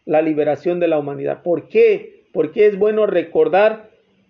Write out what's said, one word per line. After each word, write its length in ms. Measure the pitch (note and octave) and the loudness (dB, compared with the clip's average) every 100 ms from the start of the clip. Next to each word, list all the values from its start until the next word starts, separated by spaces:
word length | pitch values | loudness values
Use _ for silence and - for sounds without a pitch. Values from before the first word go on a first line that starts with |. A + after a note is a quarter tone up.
la 160 | - D#3 | -2 0
liberación 600 | D#3+ D3+ D3 D3 F3+ F3 | 0 0 -2 -2 -4 -2
de 80 | E3+ | -2
la 100 | D#3 | -2
humanidad? 440 | C#3+ C#3 C#3 C#3 | -4 -8 -8 -6
¿Por 260 | F3 E3 - | -4 -4 -2
qué? 560 | G#3+ A#3 G3 - - _ | 2 2 2 -6 -20 _
¿Por 180 | F3+ D3+ | -4 -2
qué 160 | A3+ G#3 | 2 2
es 100 | G3 | 2
bueno 300 | G#3+ G#3+ G#3 | 0 0 0
recordar? 840 | F3+ E3 E3 D#3 F3+ G#3+ G#3+ - _ _ _ | 0 -2 0 2 2 2 0 -12 _ _ _